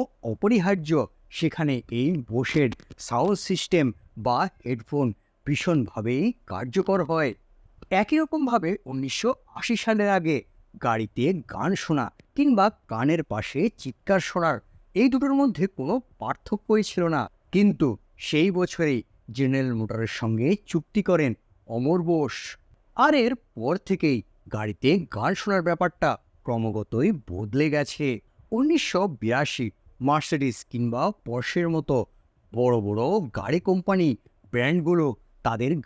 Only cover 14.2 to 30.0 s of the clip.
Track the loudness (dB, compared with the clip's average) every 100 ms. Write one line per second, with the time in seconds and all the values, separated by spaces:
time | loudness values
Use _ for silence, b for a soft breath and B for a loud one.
14.2 | 0 0 0 -2 -6 -20 _ 2 4 4
15.2 | 2 2 2 0 -2 -2 -2 -2 -4 _
16.2 | -8 -8 -4 -6 2 2 2 0 0 0
17.2 | -2 -8 _ 4 4 4 2 0 _ -16
18.2 | -2 2 2 2 -2 0 0 0 -4 _
19.2 | -12 -2 0 2 0 -2 -4 -4 -6 -4
20.2 | -2 0 2 0 -2 -4 -2 -2 2 2
21.2 | 2 -2 _ _ -8 -4 0 0 0 0
22.2 | -2 -6 -14 -16 _ -20 _ 2 4 4
23.2 | 2 0 _ -6 -2 -2 -2 0 2 0
24.2 | -4 _ -10 -6 -6 0 4 4 2 -2
25.2 | -2 -2 0 0 0 0 -2 0 -2 -2
26.2 | _ _ -6 -2 -2 -4 -4 0 0 0
27.2 | -6 -8 -4 0 2 0 -2 -4 -4 -4
28.2 | -10 _ -6 -2 2 2 0 0 -2 -2
29.2 | -2 0 0 -4 -6 -8 _ -4